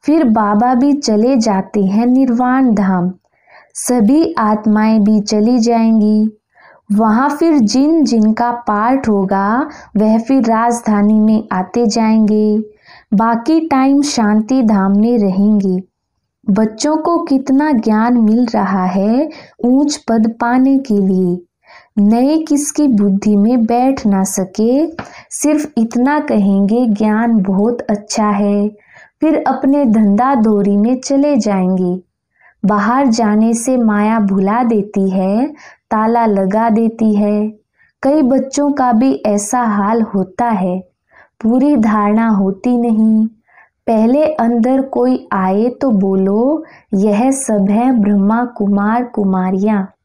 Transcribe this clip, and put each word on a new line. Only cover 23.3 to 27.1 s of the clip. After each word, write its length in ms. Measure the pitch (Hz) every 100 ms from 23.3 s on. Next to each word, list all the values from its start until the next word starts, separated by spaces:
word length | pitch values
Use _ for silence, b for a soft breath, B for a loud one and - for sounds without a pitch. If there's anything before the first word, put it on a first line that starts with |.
| 208
में 300 | 214 247 220
बैठ 420 | 240 262 269 214
ना 160 | 196
सके, 640 | 190 - 185 - 226 262 320 - B B B
सिर्फ 420 | - 294 311 302 -
इतना 420 | 226 233 254 294
कहेंगे, 680 | 294 220 196 196 202 233 247
"ज्ञान 560 | 202 214